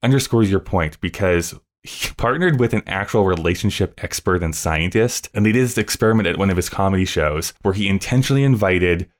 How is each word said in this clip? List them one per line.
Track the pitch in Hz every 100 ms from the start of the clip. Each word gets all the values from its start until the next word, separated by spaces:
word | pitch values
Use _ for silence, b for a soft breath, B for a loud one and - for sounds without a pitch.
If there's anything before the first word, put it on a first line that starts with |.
underscores | 120 135 - 117 101
your | 95
point | - 95 78 -
because | 90 - 95 87 85 - _ _
he | - - - -
partnered | 117 147 180 135
with | 117
an | 107 -
actual | 95 101 113 95
relationship | 87 85 87 101 - 95 -
expert | 87 - - 90
and | 82 78
scientist. | 87 80 87 110 120 - -
And | 104 107
they |
did | 120 123
this | 110
experiment | 107 - 110 113 90
at | 87
one | 98
of | 90
his | -
comedy | - 98 95 92
shows | 87 76 76 - -
where | 101 95
he | 98
intentionally | 98 - 123 135 139
invited | 139 117 98 90 90 85 95 _